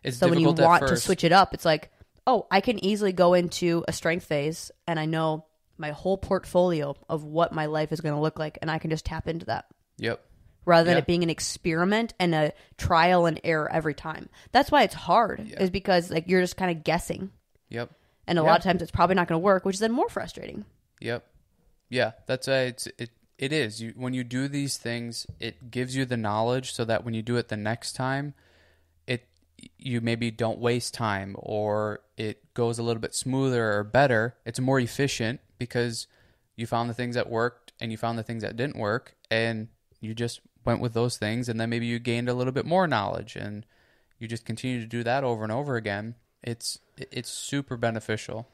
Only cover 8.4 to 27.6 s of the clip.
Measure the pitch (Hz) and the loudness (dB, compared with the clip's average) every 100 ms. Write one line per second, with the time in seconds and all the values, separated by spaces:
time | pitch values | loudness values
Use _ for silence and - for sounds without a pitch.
8.4 | 156 - 160 156 160 160 - 160 - 165 | -8 -6 -6 -4 -4 -4 -4 -8 -6 -6
9.4 | 110 113 - _ _ - 110 - _ - | -4 -6 -8 _ _ -6 -4 -4 _ -20
10.4 | - _ - 170 165 175 143 175 170 156 | -20 _ 6 6 8 4 4 2 0 -2
11.4 | - - 180 165 180 208 233 - 175 160 | -6 -4 -2 2 2 2 0 0 2 4
12.4 | 151 - - - - 170 170 180 170 160 | 2 -2 -20 -6 2 4 6 6 4 2
13.4 | - 160 151 165 156 143 160 156 - - | 0 0 0 -2 -2 -4 -10 -12 -14 -20
14.4 | - 247 277 294 202 - - 190 226 - | 0 2 4 4 4 0 2 4 4 -2
15.4 | 214 - 190 190 190 180 175 165 170 185 | -10 -2 -2 0 2 2 2 -4 2 2
16.4 | 180 - 185 165 151 165 - - 190 _ | 2 -2 -4 -2 -2 -2 -4 -8 -10 _
17.4 | _ _ _ 113 120 _ _ _ - 175 | _ _ _ -10 -10 _ _ _ 0 2
18.4 | 160 170 185 175 160 - 175 190 175 165 | 6 6 4 0 0 2 4 4 2 2
19.4 | 196 190 190 190 220 240 453 - - - | 4 4 2 -2 0 0 0 -2 -8 -12
20.4 | - - 202 _ _ _ - 117 _ _ | -12 -14 -16 _ _ _ -8 -8 _ _
21.4 | _ _ _ _ _ 123 110 - - 127 | _ _ _ _ _ -2 -2 -4 -6 -6
22.4 | - 135 127 120 - - 120 _ _ _ | 0 0 0 -4 -12 -10 -14 _ _ _
23.4 | 135 156 113 110 113 117 127 127 120 127 | -4 -2 -2 -6 -12 -8 -6 -6 -4 -4
24.4 | 139 143 139 - 117 120 117 113 - - | -2 -4 -4 -6 -6 -6 -8 -10 -12 -10
25.4 | 113 - 123 123 127 131 127 120 107 104 | -12 -12 -10 -6 -4 -4 -2 -2 0 0
26.4 | 113 127 131 - 113 113 120 113 110 120 | 0 0 -4 -6 -2 -2 -2 -6 -2 -2
27.4 | 110 107 | -2 -4